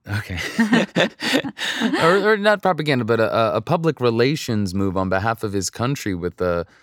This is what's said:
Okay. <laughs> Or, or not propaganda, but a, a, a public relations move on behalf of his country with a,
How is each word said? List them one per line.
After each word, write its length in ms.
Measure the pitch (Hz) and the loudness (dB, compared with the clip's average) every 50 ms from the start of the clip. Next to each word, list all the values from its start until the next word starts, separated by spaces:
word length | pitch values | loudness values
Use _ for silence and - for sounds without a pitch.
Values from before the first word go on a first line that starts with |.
| _ - | _ -10
Okay. 300 | 104 104 - - 95 82 - - - - | -8 -8 -8 -8 -8 -8 -8 -4 -2 0
<laughs> 500 | 226 208 233 226 202 - - - 180 - - - - - 269 262 - - - - - - - - 226 220 277 - 165 | 0 2 2 2 0 0 0 -2 -2 -2 -2 -6 -4 -2 -2 -2 -2 -4 -8 -8 -8 -6 -4 -2 -2 -2 0 2 4
Or, 300 | 165 180 202 190 214 220 | 4 4 4 4 2 2
or 40 | |
not 260 | 202 202 214 208 196 - | 2 2 2 2 2 2
propaganda, 420 | 190 180 151 156 147 143 123 117 | 0 0 0 0 0 0 2 2
but 160 | 107 117 113 | 2 2 2
a, 140 | 113 - - | 2 2 2
a, 220 | 107 113 110 78 | 2 2 2 0
a 40 | 113 | 0
public 400 | 113 - 165 175 160 160 143 - | 0 0 0 0 2 0 0 2
relations 760 | 123 120 113 113 120 135 160 147 - - 117 104 101 92 90 | 2 2 2 4 2 2 0 -2 -4 -2 -2 -2 -2 -2 -2
move 220 | 98 98 98 90 | -2 -2 0 0
on 120 | 95 95 92 | 0 0 0
behalf 340 | 92 95 101 113 113 - - | 0 0 0 0 -2 -2 -4
of 100 | 104 98 | -4 -4
his 160 | 98 90 - | -4 -4 -4
country 460 | - - 113 127 143 - - 107 92 | -4 -4 -4 -4 -4 -4 -4 -4 -4
with 260 | 87 85 87 - - | -4 -4 -6 -4 -2
a, 260 | 90 90 85 85 82 - _ _ | -2 0 0 -2 -4 -6 _ _